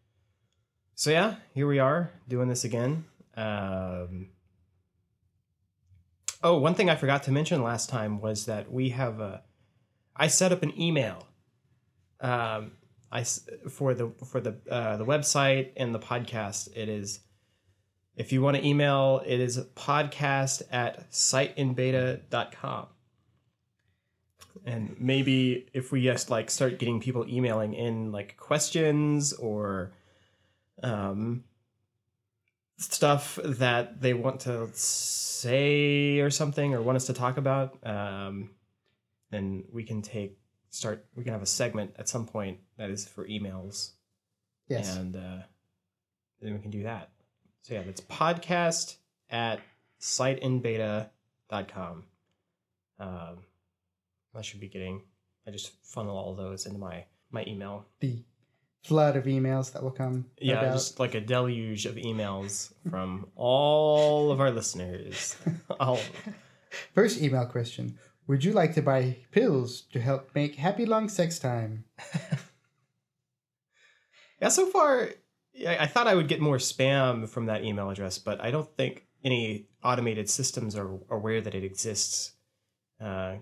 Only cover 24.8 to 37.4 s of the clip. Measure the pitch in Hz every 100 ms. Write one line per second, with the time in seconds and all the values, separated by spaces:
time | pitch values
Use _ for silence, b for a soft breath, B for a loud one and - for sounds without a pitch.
24.8 | 104 104 127 135 135 131 127 123 - 135
25.8 | 127 135 127 113 - 113 110 - 131 -
26.8 | 117 117 123 120 113 123 123 110 107 110
27.8 | 120 113 110 104 101 - - 147 - 165
28.8 | 156 147 147 147 139 - 113 104 101 95
29.8 | 92 b b b b b b b b -
30.8 | 123 104 98 98 117 123 - _ _ _
31.8 | _ _ _ _ _ _ _ _ _ -
32.8 | - - 147 143 - - 156 120 127 120
33.8 | 120 135 127 120 131 127 127 117 113 -
34.8 | - - - - - - 120 135 143 147
35.8 | 143 143 143 143 143 143 147 143 143 123
36.8 | 120 127 131 127 123 135